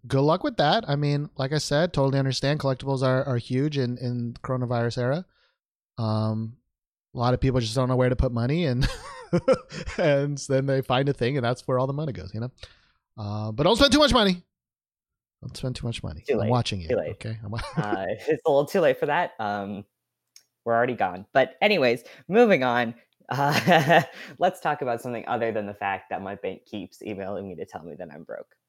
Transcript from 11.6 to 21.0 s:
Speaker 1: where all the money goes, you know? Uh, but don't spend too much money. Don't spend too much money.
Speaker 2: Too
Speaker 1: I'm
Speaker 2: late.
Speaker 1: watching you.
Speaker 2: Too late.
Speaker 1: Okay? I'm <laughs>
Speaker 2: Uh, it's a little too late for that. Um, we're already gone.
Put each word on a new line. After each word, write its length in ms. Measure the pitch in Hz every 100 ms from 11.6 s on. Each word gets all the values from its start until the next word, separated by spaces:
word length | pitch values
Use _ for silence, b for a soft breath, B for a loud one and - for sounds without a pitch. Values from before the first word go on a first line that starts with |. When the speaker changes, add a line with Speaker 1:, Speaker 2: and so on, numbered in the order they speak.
| -
Speaker 1:
where 120 | 127
all 80 | 135
the 60 |
money 200 | 139 156
goes, 180 | 95 90 107
you 40 |
know? 120 | 123 _ B B B B _ -
Uh, 340 | 101 107 107
but 120 | 110
don't 120 | 156 226
spend 160 | 277
too 60 | 277
much 140 | 294
money. 300 | 240 202 180 _ _ _ _ _ _ _ _ _ _
Don't 140 | 120 -
spend 200 | 131 127
too 120 | 120
much 160 | 113
money. 200 | - 78 -
Speaker 2:
Too 60 |
Speaker 1:
I'm 60 | 117
Speaker 2:
late. 80 | 107
Speaker 1:
watching 320 | 120 117 98
you. 80 | 82
Speaker 2:
Too 80 | 113
late. 140 | 78
Speaker 1:
Okay? 240 | 101 110 110
I'm 100 | 104
<laughs> 240 | 113 - -
Speaker 2:
Uh, 280 | 104 98 92
it's 180 | 113 - 156 160
a 40 |
little 160 | 139 147
too 160 | 196
late 180 | 156 135
for 80 | 147
that. 240 | 151 180 -
Um, 460 | 107 101 98 101 101 _ _ _ _ _ _ _ -
we're 100 | 117
already 180 | 123
gone. 300 | 117